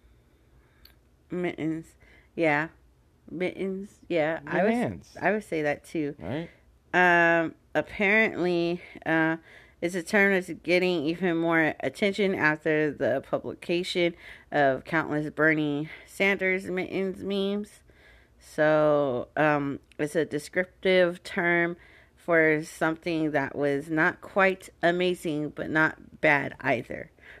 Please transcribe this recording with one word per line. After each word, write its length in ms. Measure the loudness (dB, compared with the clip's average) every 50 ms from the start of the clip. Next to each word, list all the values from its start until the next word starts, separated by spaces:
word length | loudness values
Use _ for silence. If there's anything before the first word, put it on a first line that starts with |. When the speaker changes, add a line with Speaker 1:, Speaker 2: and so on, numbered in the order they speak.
| _ _ _ _ _ _ _ _ _ _ _ _ _ _ _ _ -20 -20 _ _ _ _ _ _ _ -10
Speaker 1:
Mittens. 580 | -6 -4 -4 -4 -4 -4 -4 -4 -4 -6 -8 -14 _ _ _ -20 -20 -20 _ _ -4
Yeah. 320 | 0 2 2 2 2 0 -4 -8 _ _ _ _ _ _ _ _ _ _ -12
Mittens. 640 | -8 -6 -6 -6 -4 -6 -6 -6 -6 -8 -10 -14 -18 _ -8
Yeah. 320 | -4 0 0 0 0 -2 -4 -6
Speaker 2:
Your 160 | -4 0 2
Speaker 1:
I 20 | 2
would, 100 | 2 2
Speaker 2:
hands. 420 | 0 0 -2 -4 -8 -12 -18 -8 -4
Speaker 1:
I 100 | -2 0
would 120 | 0 -2 -4
say 180 | -4 -4 -2
that 220 | -2 -2 -2 -4 -6
too. 320 | -8 -6 -4 -4 -4 -6
Speaker 2:
Right. 320 | -8 -8 -6 -6 -6 -8 -10 -14 _ _ _ _ _ _ _ 2
Speaker 1:
Um, 600 | 4 4 6 6 6 6 4 4 2 2 -2 -6 _ _ _ -4
apparently, 1040 | -4 -4 -4 -2 -2 0 2 4 4 2 2 0 -2 -2 0 0 0 0 -2 -4 -6 -8 -12 -18 -10 -4
uh, 300 | -2 0 2 2 2 0 -4 -8 -16 -20 -20 -20 -20 _ -6
it's 120 | -6 -4 -4
a 80 | -4
term 320 | -4 0 2 4 4 4 2
that's 160 | 0 -2 -4 -10 -8 -2
getting 420 | 0 2 2 2 2 0 0 -2
even 320 | -2 -2 -2 -2 -2 0
more 380 | 0 0 2 2 2 2 2 0 -2
attention 520 | -6 -6 -4 -2 -2 0 0 0 0 0 0
after 560 | 2 2 2 0 0 0 0 2 2 2 0
the 320 | -2 -2 0 0 0 -2 -4 -4
publication 880 | -6 -4 -4 -6 -12 -10 -6 -4 -4 -2 -2 -2 -2 0 0 0 -2 -4 -16 -20 -20 -20 -12 -4
of 320 | 0 2 2 2 2 0 -4
countless 440 | -2 -2 -2 -2 -2 -2 -4 -4 -4
Bernie 600 | 0 2 4 4 4 4 0 -2 -2 -4 -4 -8 -12 -18 -20
Sanders 580 | -10 -4 -2 0 0 0 0 0 -2 -2 -2 -4
mittens 580 | -6 -6 -6 -6 -4 -4 -4 -4 -4 -6 -8 -8
memes. 580 | -6 -4 -2 -2 -2 -2 -4 -6 -8 -14 -20 _ _ -20 _ -20 -20 -20 -20 _ _ _ _
So, 880 | -20 -8 -2 0 2 4 4 4 4 4 4 2 2 0 -2 -4 -6 -4 -2
um, 420 | 0 2 2 2 0 -2 -4 -6 -8 _ _ -8 -6
it's 160 | -6 -2 -2
a 100 | -2 -2
descriptive 960 | -2 -4 -8 -8 -6 -4 -4 -4 -4 _ _ 0 2 4 4 4 2 0 -4 -12
term 540 | -8 -4 -2 0 2 2 2 0 -2 -4 -8 -14 -20 -20 -20 -20 _ _
for 480 | _ -2 2 4 6 6 6 4 2 -2
something 680 | -6 -6 -2 -2 -2 -2 -2 -4 -4 -2 -2 -2 0
that 240 | 0 -2 -2 -2 -4
was 340 | -2 0 0 0 -2 -4 -2
not 320 | 0 0 2 0 0 -4
quite 480 | -10 -4 0 2 2 2 2 -2 -8 -20 -8 -2
amazing, 680 | 0 0 2 2 0 0 -2 -2 -4 -6 -4 -4 -6 -6
but 200 | -8 -8 -6 -2
not 500 | 0 2 2 2 0 -4 -18 -20 -6 0
bad 340 | 2 4 4 4 0 -4 -8 -4
either. 500 | -2 0 0 0 -2 -6 -10 -12 -12 -16 _ _ -20 -20 -20 -20